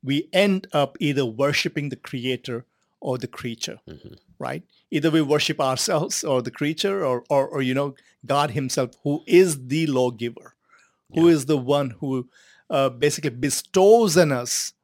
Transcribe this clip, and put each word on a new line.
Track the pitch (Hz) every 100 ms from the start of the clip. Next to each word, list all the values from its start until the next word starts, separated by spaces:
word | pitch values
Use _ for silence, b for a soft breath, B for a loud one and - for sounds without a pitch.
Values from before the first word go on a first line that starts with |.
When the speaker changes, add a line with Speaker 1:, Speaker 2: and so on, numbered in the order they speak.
Speaker 1:
We | 131 143 -
end | 185 202 190 -
up | 151 139 -
either | 151 139 127
worshiping | 110 139 143 165 - 143
the | 127 -
creator | 131 123 123 - 117 - _ _ _
or | - 127
the | 123
creature, | - 120 117 - 110 -
Speaker 2:
Mm-hmm. | 76 - - _ _
Speaker 1:
right? | 62 147 - _ _
Either | 156 160
we | 156
worship | 143 147 - 151
ourselves | 135 131 - 165 170 -
or | - 131
the | 117
creature | - 147 156 196 196 156
or, | 123 -
or, | 143 131
or, | 143
you | 127
know, | 131 143 135 b b 117
God | 139 143
himself, | 117 131 - 123 _
who | 143 147 -
is | 175 185 143 127
the | 147 156
lawgiver, | 131 123 117 120 117 - _ b b b b _
who | - 170
Speaker 2:
Yeah. | 160
Speaker 1:
is | 131
the | 147
one | 123 143 139 -
who, | 143 131 123 b b b b
uh, | 139 135
basically | 120 147 143 147
bestows | 120 139 - - 196 196 226 220 160
on | 165
us | 131 123 - - _